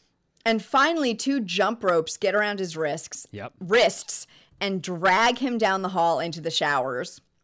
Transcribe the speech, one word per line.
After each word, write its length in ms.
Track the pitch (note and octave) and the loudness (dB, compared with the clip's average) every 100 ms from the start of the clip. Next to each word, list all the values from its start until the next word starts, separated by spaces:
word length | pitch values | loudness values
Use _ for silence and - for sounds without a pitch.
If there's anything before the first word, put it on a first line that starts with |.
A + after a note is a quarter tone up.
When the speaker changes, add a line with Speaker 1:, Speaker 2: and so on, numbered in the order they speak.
| _ _ _ _ | _ _ _ _
Speaker 1:
And 200 | A3+ A3 | -2 -2
finally, 500 | - C4+ D4 E4 C4 | 0 2 2 2 -2
two 280 | A3 C4+ C#4 | -2 -2 -2
jump 420 | F#3 F#3 F#3+ A#3 | -2 0 0 0
ropes 340 | F#3+ E3+ - - | 2 2 0 -2
get 160 | F#3+ | 0
around 240 | G3+ G#3 G3+ | 2 0 -2
his 180 | F3+ D#3+ | -4 -4
wrists, 520 | D3+ D#3+ - - - | -4 -4 -8 -14 -12
Speaker 2:
Yep. 220 | G#2 - - | -12 -14 -12
Speaker 1:
wrists 680 | F3+ A3 F#3+ - - - - - _ - | 2 4 4 2 -4 -8 -10 -16 _ -6
and 220 | G3 F#3+ | -4 -4
drag 580 | F3+ F3 F#3 F#3+ A#3 B3 | -4 0 2 4 4 2
him 180 | C4 A#3 | -2 2
down 220 | G#3 F#3+ | 2 2
the 60 | F#3 | 0
hall 300 | F#3 E3+ C#3+ | 2 2 2
into 200 | E3+ E3 | -2 -6
the 80 | D#3+ | -4
showers. 680 | - D3+ C#3+ C3 B2 F3+ - _ _ | -2 0 0 0 -4 -6 -12 _ _